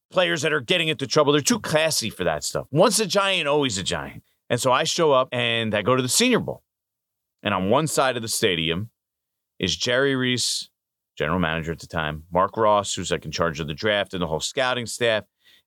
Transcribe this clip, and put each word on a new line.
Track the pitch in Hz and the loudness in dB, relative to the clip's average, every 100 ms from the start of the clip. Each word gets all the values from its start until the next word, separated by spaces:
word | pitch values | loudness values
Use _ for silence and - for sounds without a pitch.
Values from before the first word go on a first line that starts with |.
| _ | _
players | 180 175 170 | 0 0 0
that | 156 | 0
are | 151 | -2
getting | 117 180 160 | 0 0 0
into | 151 135 | -2 0
trouble. | 156 143 | 2 4
They're | 147 | 4
too | 135 233 | 2 -2
classy | - 156 156 - 110 | 0 2 2 0 -4
for | - | -2
that | 85 78 | -2 -2
stuff. | - 76 65 | -4 -6 -2
Once | 139 233 202 | 4 4 4
a | 208 | 0
Giant, | 196 196 185 147 | 0 0 0 0
always | 147 135 98 | 2 0 -2
a | |
Giant. | 87 82 71 - _ _ - | -4 -4 -6 -14 _ _ -4
And | 120 | 0
so | 131 | 2
I | 127 | 2
show | 160 - 160 | 0 2 4
up | 131 131 | 4 2
and | 127 120 113 110 | 0 0 0 0
I | 104 | 0
go | 101 127 | 2 2
to | |
the | 127 | 2
Senior | - 247 220 | 2 2 2
Bowl. | 76 64 _ _ _ _ _ _ _ _ | -2 -10 _ _ _ _ _ _ _ _
And | 104 | -2
on | 98 95 | 0 2
one | 127 156 | 2 2
side | - 135 123 | 0 0 -2
of | |
the | 110 | -4
stadium | - 107 85 80 85 110 _ _ _ _ _ _ - | 0 0 2 0 -2 -6 _ _ _ _ _ _ -6
is | 92 80 | -6 -4
Jerry | 123 123 139 135 | -2 0 0 0
Reese, | 127 123 - - - _ _ _ _ - | 0 -2 -2 -6 -10 _ _ _ _ -6
general | 76 90 | -2 0
manager | 82 80 78 | 0 -2 -6
at | 78 | -10
the | - | -8
time, | 85 78 78 85 | -6 -4 -6 -2
Mark | 87 95 - | 0 0 2
Ross, | 107 104 101 | 2 2 0
who's, | - 82 | -6 -4
like, | 85 | -4
in | 78 | -6
charge | - 85 76 | -2 -2 -2
of | 76 | -8
the | |
draft | 78 107 104 95 | -4 -2 0 -2
and | 92 | -4
the | 85 | -4
whole | 78 | -4
scouting | - - 127 123 113 | -4 -2 -2 -2 -6
staff. | - 120 107 - _ _ _ | -2 0 0 -4 _ _ _